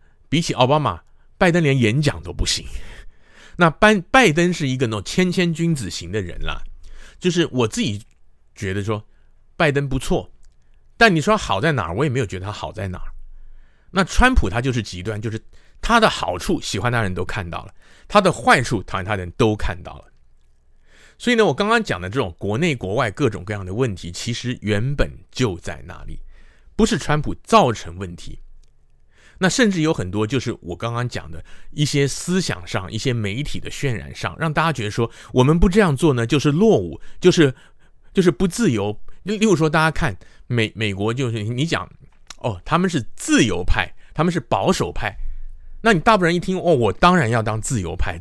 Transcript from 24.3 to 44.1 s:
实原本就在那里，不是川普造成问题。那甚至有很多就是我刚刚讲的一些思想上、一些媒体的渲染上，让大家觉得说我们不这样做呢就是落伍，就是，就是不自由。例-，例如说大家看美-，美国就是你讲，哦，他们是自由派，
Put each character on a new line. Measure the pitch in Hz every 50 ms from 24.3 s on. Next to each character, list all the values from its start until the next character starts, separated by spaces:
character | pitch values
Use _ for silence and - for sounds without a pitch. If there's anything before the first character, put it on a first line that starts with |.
实 | 120 - - 123 127 -
原 | - 101 104 104 113 135 143
本 | - 101 73 65 64 - -
就 | - - 123 110 90 101
在 | - - 82 69 67
那 | - 82 - -
里， | - - - - - - - - - - - - - -
不 | - 220
是 | - 233
川 | 160 - - 151 147
普 | - - - -
造 | - - 226 220 180 123
成 | 110 - - 101 85 90
问 | 98 87 87
题。 | 85 - - - - - - - - - - _ _ _ _ _ _ _ _ _ _ - - - -
那 | 185 180
甚 | - - 247 208
至 | 190 170
有 | 151 156
很 | 160 - 95 90
多 | 90 104 110
就 | 107 139 127
是 | - 123 101 -
我 | - 82 87
刚 | 85 117 113 117
刚 | 117 123 123
讲 | - 95 85 82
的 | 85 76 - - - - - -
一 | - 151 151
些 | - - 143 139
思 | 131 - - - - 180 185
想 | 170 - 95 87 87
上、 | 82 - 107 95 87
一 | -
些 | 110 - 135
媒 | 120 117 107 98 98 120
体 | 151 - - 190
的 | - 85
渲 | - - - 139
染 | 117 92 69 69 -
上， | - - 101 82 -
让 | 156 165
大 | 147 165
家 | 156 165
觉 | 151 - 104
得 | 107
说 | - - 117 113 - - - -
我 | - 127
们 | 127 139 160 175
不 | 196 208
这 | 170 220
样 | 208 170 139
做 | 123 - 160 135
呢 | 120 117
就 | 113 156 143
是 | - 147
落 | 143 165 214 226 190 123
伍， | 92 82 71 - - - - -
就 | - 180
是， | 165 180 156 135 127 - - - - - - - _ - - - -
就 | 196
是 | 175 175
不 | - - 190
自 | 185 - - 233 180
由。 | 120 101 98 104 104 - - - - - -
例-， | 170 214 202
例 | 214
如 | 226 185
说 | 131 160 156
大 | 151 165
家 | 156 160
看 | 156 - 175 131 92 - - - - - -
美-， | - 120 117 110 104 -
美 | - 113 104 98
国 | 95 101 110
就 | 117 131 139 117
是 | 113 113
你 | 104 110 123 123 147
讲， | 170 156 92 92 - - - - - - - - - - -
哦， | - 123 101 87 -
他 | - 147 170
们 | 185 190
是 | 160 143 113 - -
自 | - - - 311 359 143
由 | 110 90 87 90
派， | - - 110 90 - - - - -